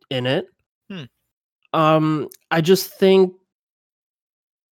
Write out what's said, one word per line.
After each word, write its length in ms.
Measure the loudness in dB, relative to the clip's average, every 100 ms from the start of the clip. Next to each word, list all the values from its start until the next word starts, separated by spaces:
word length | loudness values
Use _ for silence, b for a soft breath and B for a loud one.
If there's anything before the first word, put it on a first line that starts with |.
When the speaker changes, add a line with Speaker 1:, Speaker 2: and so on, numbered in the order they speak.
| -10
Speaker 1:
in 160 | -6
it. 220 | -4 -4 -6 _ _ _ -20
Speaker 2:
Hmm. 140 | -18 -18 _ _ _ _ _ _
Speaker 1:
Um, 560 | 0 2 2 0 -2 -6 -14 -6
I 80 | -2
just 320 | 2 0 0
think, 400 | -2 2 4 2 -4 _ _ _ _ _ _ _ _ _ _ _ _ _